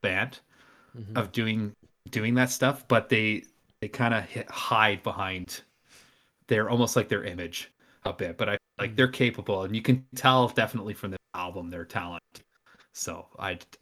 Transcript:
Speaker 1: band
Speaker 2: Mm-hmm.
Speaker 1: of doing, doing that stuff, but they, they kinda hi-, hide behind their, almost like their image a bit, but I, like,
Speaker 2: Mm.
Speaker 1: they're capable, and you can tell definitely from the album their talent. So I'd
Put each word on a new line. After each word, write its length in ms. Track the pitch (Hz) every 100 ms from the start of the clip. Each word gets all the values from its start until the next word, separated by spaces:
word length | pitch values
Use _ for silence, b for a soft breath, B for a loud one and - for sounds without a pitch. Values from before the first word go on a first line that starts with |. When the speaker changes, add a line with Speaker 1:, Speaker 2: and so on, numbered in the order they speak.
Speaker 1:
band 380 | 101 92 123 - _ b b b b 120
Speaker 2:
Mm-hmm. 200 | 101 113
Speaker 1:
of 140 | 104
doing, 400 | - 110 110 104 - _ _ -
doing 240 | 117 110 123
that 160 | 123
stuff, 360 | - 127 139 -
but 220 | 117 -
they, 360 | 113 107 104 - _ _ -
they 80 | 107
kinda 380 | - 117 113 92
hi-, 120 | 113 -
hide 540 | - - 113 107 98
behind 600 | - 98 95 92 90 - - _ b b b b b _ -
their, 220 | 110 110
almost 260 | 120 117 123
like 140 | 104
their 140 | 101
image 480 | 101 90 85 - - _ b b -
a 80 |
bit, 240 | - 87 82
but 120 | 110
I, 80 | 101 _ -
like, 160 | 101 110
Speaker 2:
Mm. 0 |
Speaker 1:
they're 120 | 127
capable, 560 | 127 123 117 - 98
and 120 | 95 110
you 60 |
can 240 | 110 127 - -
tell 320 | 131 131 120
definitely 440 | - 110 113 104
from 180 | 101 101
the 60 | 92 _
album 360 | 90 90 90 87
their 160 | 85 80
talent. 360 | - 87 85 _ - _ _ _ b b
So 340 | - - 82 - -
I'd 260 | 95 90 - -